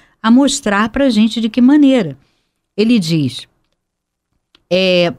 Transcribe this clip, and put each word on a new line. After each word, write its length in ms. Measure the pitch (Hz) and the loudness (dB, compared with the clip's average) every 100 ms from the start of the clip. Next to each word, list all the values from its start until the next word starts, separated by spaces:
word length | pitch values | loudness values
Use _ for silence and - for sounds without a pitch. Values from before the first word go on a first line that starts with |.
| _ _ 220 | _ _ 0
a 60 | |
mostrar 580 | 240 277 - 214 202 220 | 2 2 -2 -4 -4 -4
pra 200 | 262 277 | -2 0
gente 300 | 214 220 233 | 0 0 -2
de 100 | 226 | -4
que 120 | 233 | 0
maneira. 560 | 247 302 277 262 170 131 _ _ _ _ _ - | 2 4 4 2 -2 -8 _ _ _ _ _ -4
Ele 220 | 226 240 | 0 0
diz: 500 | 160 165 135 - - _ _ _ _ _ _ _ _ _ _ _ _ | 0 -2 -2 -6 -16 _ _ _ _ _ _ _ _ _ _ _ _
é, 440 | 180 185 180 170 | -2 0 0 -2